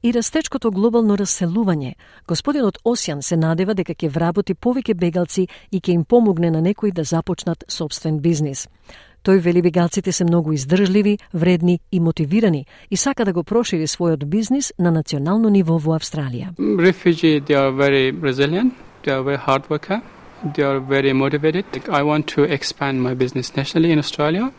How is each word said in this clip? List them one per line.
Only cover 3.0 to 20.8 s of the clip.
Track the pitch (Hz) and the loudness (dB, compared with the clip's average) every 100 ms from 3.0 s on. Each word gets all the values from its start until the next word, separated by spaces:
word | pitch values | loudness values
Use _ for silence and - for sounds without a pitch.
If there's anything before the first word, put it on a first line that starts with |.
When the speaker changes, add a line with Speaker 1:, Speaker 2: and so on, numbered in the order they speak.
| - 143 | -4 -6
Speaker 1:
се | 139 170 | -2 0
надева | 160 165 190 | 0 0 0
дека | 196 165 | -2 -4
ќе | 160 160 | -4 -4
вработи | 143 165 175 - | 0 0 0 -2
повеќе | 180 233 254 233 | -2 0 -2 -2
бегалци | 180 175 170 175 - 185 - - | 0 0 0 -2 -2 -4 -6 -8
и | 190 | -6
ќе | - | 0
им | 170 160 | 0 4
помогне | 240 220 165 170 | 4 4 2 0
на | 160 | 2
некои | 165 208 214 | 0 0 -2
да | 175 | -2
започнат | 151 165 160 180 - 165 - | -2 -2 -2 -4 -4 -6 -8
собствен | - 156 - 160 156 | -8 -8 -6 -4 0
бизнис. | 151 156 151 135 - _ - - - _ | 0 0 -2 -4 -12 _ -20 -20 -20 _
Тој | - 190 | 2 4
вели | 170 175 | 4 2
бегалците | 175 170 170 - 185 | 2 2 0 0 -4
се | - | 0
многу | 170 170 156 | 2 2 2
издржливи, | 151 135 185 196 196 208 208 - | -2 0 2 4 4 2 0 -4
вредни | 170 165 175 175 175 - | 0 2 4 2 0 0
и | 190 | 0
мотивирани | 165 - 147 202 226 151 135 - - | 0 0 0 2 2 0 -4 -20 -6
и | 196 | -2
сака | 277 277 208 | -2 0 -2
да | |
го | 175 | -2
прошири | 160 226 240 175 156 | 0 -2 0 -2 -4
својот | - 175 156 143 | -2 0 0 0
бизнис | 196 220 269 269 - | -2 0 -2 -2 -2
на | 175 | 0
национално | 160 151 147 147 208 226 | 0 -2 -4 0 2 4
ниво | 202 165 165 | 4 4 0
во | 156 160 | 0 -2
Австралија. | - 156 135 120 127 170 | -4 -6 -6 -6 -10 -4
Speaker 2:
Refugee, | 214 202 175 175 185 160 165 151 | -2 4 2 4 0 2 2 2
they | 143 143 | 2 2
are | 135 | 2
very | 131 139 139 131 | 2 2 4 2
resilient, | 151 151 127 139 175 247 247 - - | 0 -4 0 0 2 0 -2 -20 -10
they | - | -4
are | 135 | -2
very | 131 139 | -2 -4
hard | - 135 - | 0 0 0
worker, | 151 - 208 - - - - 165 143 | -6 -4 -6 -6 -20 -20 -10 -8 -2
they | |
are | 143 | 0
very | 135 | 0